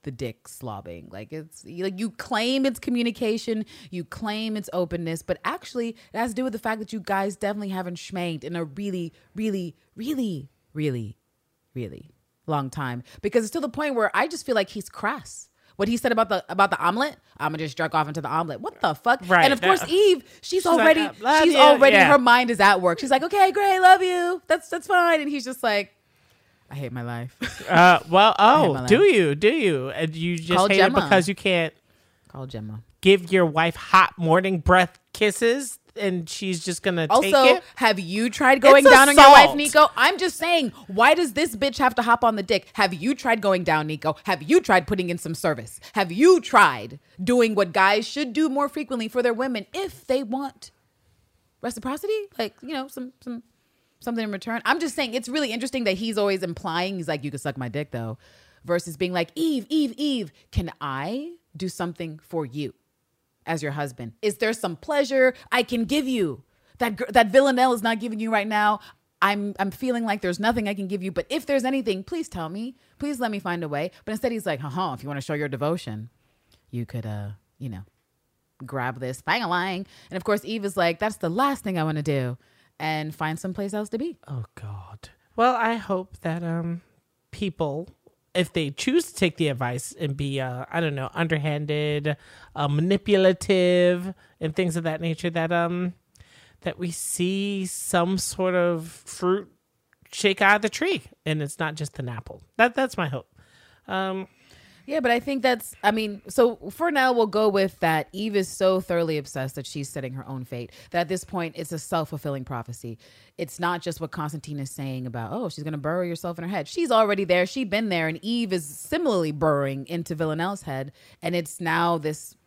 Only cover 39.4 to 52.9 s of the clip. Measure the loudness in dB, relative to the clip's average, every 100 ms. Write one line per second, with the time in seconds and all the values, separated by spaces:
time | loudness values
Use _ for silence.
39.4 | 12 6 2 6 4 6 2 2 -4 -4
40.4 | 0 0 0 -8 -10 2 4 4 0 -2
41.4 | -4 -2 -4 0 0 0 0 2 2 0
42.4 | -2 -2 -4 -2 0 0 -4 -4 -2 0
43.4 | 2 0 2 0 -2 -4 -4 -6 -4 -4
44.4 | 2 2 4 2 2 -4 -4 -6 -6 -4
45.4 | -2 -4 -8 -18 -10 -4 -4 4 6 6
46.4 | 4 6 6 4 -10 -16 _ _ 0 2
47.4 | 4 2 0 4 4 4 -2 -6 -6 -2
48.4 | -2 0 -4 -4 -8 -6 -6 -2 -2 -2
49.4 | -4 -6 -8 -8 -8 -10 _ -4 -2 -8
50.4 | -8 -14 -20 _ _ _ _ _ _ _
51.4 | _ _ -10 -8 -8 -8 -4 -6 -6 -8
52.4 | -8 _ -10 -10 -10